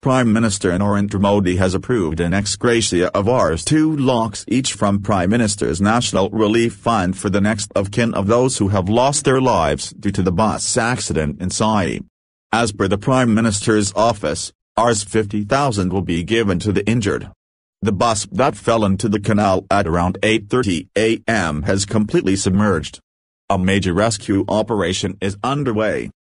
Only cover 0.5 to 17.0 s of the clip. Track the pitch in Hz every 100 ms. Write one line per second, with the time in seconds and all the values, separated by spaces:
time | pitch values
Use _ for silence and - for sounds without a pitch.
0.5 | 98 95 87 101 101 101 101 101 104 92
1.5 | 90 92 90 - 123 82 80 87 95 101
2.5 | - 123 117 110 87 87 98 101 123 87
3.5 | 82 - 156 156 151 131 123 113 101 -
4.5 | 120 131 - 104 98 98 101 87 117 110
5.5 | 98 60 80 98 113 120 90 95 104 104
6.5 | 113 117 110 - 113 90 92 104 98 101
7.5 | 110 104 - 98 101 117 - 98 117 131
8.5 | 131 98 101 90 113 131 143 - 131 131
9.5 | 101 78 71 - - 104 98 92 87 110
10.5 | 78 - - 117 123 - 80 73 76 90
11.5 | - 110 107 82 53 - _ _ _ _
12.5 | 110 117 101 98 101 101 131 123 107 113
13.5 | 101 - 110 101 - 113 110 78 76 -
14.5 | _ _ - 117 110 - 110 107 104 104
15.5 | 135 143 101 92 92 85 85 82 113 107
16.5 | 90 104 98 98 117